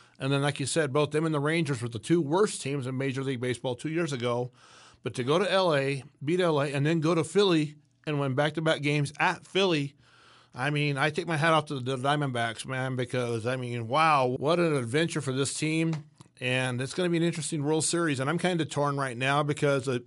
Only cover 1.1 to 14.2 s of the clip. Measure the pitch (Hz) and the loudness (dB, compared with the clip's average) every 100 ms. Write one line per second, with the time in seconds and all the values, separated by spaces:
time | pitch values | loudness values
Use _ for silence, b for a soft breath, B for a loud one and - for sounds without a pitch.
1.1 | 151 160 147 147 165 143 123 120 117 - | 0 0 0 0 0 0 -4 -6 -6 0
2.1 | 170 139 175 214 - 135 143 123 131 135 | 0 2 2 2 -2 -6 -4 -4 -4 -2
3.1 | 131 135 127 127 120 131 120 156 160 160 | -2 -4 -2 -2 -2 -4 -4 -4 -2 -2
4.1 | 131 120 120 123 B B B B B 123 | -2 0 0 -4 B B B B B -8
5.1 | 107 123 165 185 190 180 143 135 139 - | -4 0 2 2 2 4 2 0 -4 -8
6.1 | _ 139 180 175 147 147 139 147 170 156 | _ -2 2 2 2 0 0 0 2 2
7.1 | 165 156 196 196 160 147 - _ _ - | 2 2 2 4 4 0 -6 _ _ -4
8.1 | 147 139 131 151 156 160 147 143 147 139 | -2 0 0 0 0 0 0 2 0 0
9.1 | - 127 170 - 185 196 156 139 - b | 0 0 -2 -2 0 2 2 -2 -10 b
10.1 | b b b b 123 139 147 147 139 151 | b b b b -6 -2 0 0 2 0
11.1 | 156 170 156 165 160 151 139 123 135 135 | 0 -2 2 4 4 2 -4 -4 0 0
12.1 | 147 143 120 117 110 135 131 131 127 123 | 2 0 0 -2 -4 -6 -4 -4 -4 -2
13.1 | 127 120 113 113 131 123 120 113 147 160 | -2 -2 -2 -2 -4 -4 -6 -2 2 4
14.1 | 147 | 4